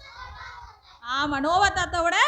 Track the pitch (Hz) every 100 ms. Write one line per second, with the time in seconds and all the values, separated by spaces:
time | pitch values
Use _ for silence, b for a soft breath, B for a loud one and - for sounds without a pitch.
0 | 554 494 - - - - - - - -
1 | 240 262 294 277 294 359 392 381 349 349
2 | 339 381